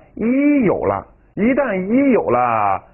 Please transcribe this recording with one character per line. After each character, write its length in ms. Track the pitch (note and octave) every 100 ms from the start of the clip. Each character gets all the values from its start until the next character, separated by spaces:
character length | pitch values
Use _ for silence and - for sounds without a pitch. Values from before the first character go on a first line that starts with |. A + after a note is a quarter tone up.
| - -
一 480 | A3 C4 D4 C#4+
有 200 | G3 G2
了， 220 | F#2+ G2 - _ _
一 100 | - A3
旦 200 | C4+ C4
一 380 | F#3+ F#3+ B3 C#4
有 160 | G3 G#2+
了， 540 | A#2+ B2 A2+ G2+ F#2 -